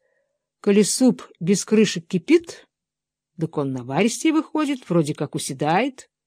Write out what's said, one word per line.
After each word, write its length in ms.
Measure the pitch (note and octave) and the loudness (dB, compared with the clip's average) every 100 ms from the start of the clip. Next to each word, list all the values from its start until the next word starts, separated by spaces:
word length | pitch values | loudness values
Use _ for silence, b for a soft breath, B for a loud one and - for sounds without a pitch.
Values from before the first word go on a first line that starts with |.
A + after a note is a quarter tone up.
| _ _ _ _ _ _ | _ _ _ _ _ _
коли 220 | - G3+ | 2 4
суп 440 | G3+ - B3+ E3+ - - | 4 4 2 2 -6 -10
без 260 | E3+ G3+ - | -2 -2 2
крышек 420 | A3 G#3 F3 - | 2 2 0 -6
кипит, 580 | F#3 - E4 E4+ - _ _ _ _ _ _ _ - | -6 2 2 2 -20 _ _ _ _ _ _ _ -10
так 180 | D#3+ - | -8 -4
он 140 | C#3 | -6
наваристей 600 | C3 A#2+ C#3 A3+ - D#4+ | -6 -6 -2 -2 0 0
выходит, 580 | D#4 - D#4 D4 C#4 - | 0 -2 -4 -4 -4 -2
вроде 240 | E3+ D3 | 0 0
как 220 | C#3+ D3 C#3+ | -4 -6 -8
уседает. 760 | - C3 D3+ F3 C4+ - - _ | -8 -4 0 0 0 -6 -20 _